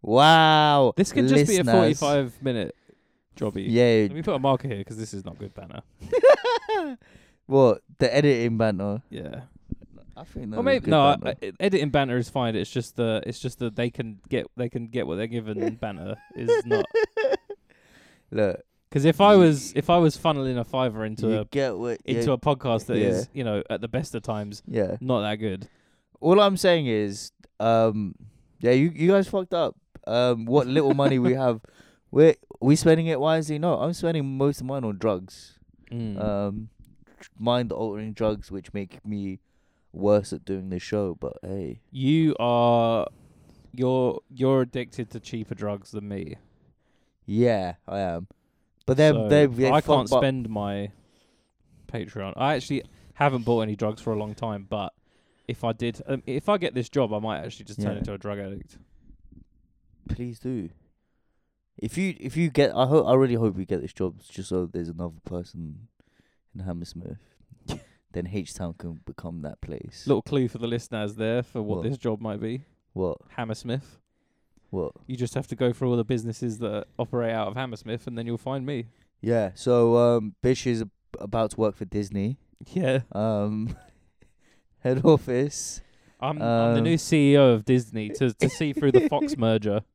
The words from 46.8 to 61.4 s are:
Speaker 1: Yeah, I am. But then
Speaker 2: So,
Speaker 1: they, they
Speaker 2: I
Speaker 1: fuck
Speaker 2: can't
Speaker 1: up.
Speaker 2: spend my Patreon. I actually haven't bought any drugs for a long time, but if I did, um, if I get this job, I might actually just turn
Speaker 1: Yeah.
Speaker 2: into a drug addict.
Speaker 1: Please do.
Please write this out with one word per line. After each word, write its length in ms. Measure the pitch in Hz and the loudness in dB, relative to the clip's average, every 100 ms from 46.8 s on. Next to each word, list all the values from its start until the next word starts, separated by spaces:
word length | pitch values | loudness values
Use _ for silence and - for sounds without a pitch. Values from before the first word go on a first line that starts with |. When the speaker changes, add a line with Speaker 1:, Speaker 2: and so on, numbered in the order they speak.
| _ _ _ _ - | _ _ _ _ -4
Speaker 1:
Yeah, 480 | 104 120 107 90 82 - | 2 2 2 -2 -8 -8
I 140 | 98 | -4
am. 280 | 92 85 92 _ _ _ _ _ - | -4 -6 -10 _ _ _ _ _ -2
But 100 | 131 | 4
then 180 | 156 - | 6 4
Speaker 2:
So, 120 | 107 | 4
Speaker 1:
they, 180 | 147 143 | 4 4
they 200 | 120 131 | 4 2
Speaker 2:
I 120 | 147 | 2
Speaker 1:
fuck 40 | 156 147 | 4 2
Speaker 2:
can't 140 | 120 | 4
Speaker 1:
up. 60 | 131 | 2
Speaker 2:
spend 260 | 139 131 113 | 2 -2 -6
my 420 | 107 101 101 101 - _ _ _ _ _ _ _ _ - | -6 -4 -4 -8 -12 _ _ _ _ _ _ _ _ -12
Patreon. 420 | 117 107 107 98 - | -10 -10 -10 -10 -4
I 180 | 131 147 | -2 -2
actually 280 | - 139 - _ - - | -4 -6 -8 _ -20 0
haven't 280 | 143 131 | 0 2
bought 180 | 117 117 | 0 0
any 140 | 107 101 | 0 -4
drugs 260 | 107 107 | -4 -4
for 120 | - | -6
a 20 | 107 | -4
long 160 | 107 | -6
time, 320 | 104 113 104 98 | -8 -8 -8 -8
but 240 | 104 95 _ _ _ _ _ - | -8 -8 _ _ _ _ _ -12
if 200 | 120 117 | -6 -4
I 80 | |
did, 280 | 113 120 113 - | -4 -6 -6 -8
um, 160 | 135 - | -6 -4
if 220 | 135 - | -4 -2
I 100 | 208 | 0
get 160 | 175 | -2
this 140 | 127 117 | -4 -4
job, 240 | 143 113 | -2 -2
I 80 | 107 | -2
might 200 | 110 85 | -4 -6
actually 260 | 87 - 104 | -8 -14 -16
just 160 | 104 | -6
turn 120 | 104 | -6
Speaker 1:
Yeah. 40 | 104 | -4
Speaker 2:
into 160 | 101 | -8
a 40 | 98 | -8
drug 220 | 104 101 | -8 -10
addict. 380 | 98 98 - - _ _ - - - - _ _ _ _ _ _ - | -10 -12 -16 -20 _ _ -20 -20 -20 -20 _ _ _ _ _ _ -8
Speaker 1:
Please 300 | - 123 113 | -8 -8 -10
do. 300 | 127 123 82 - _ _ _ _ _ _ | -8 -6 -8 -14 _ _ _ _ _ _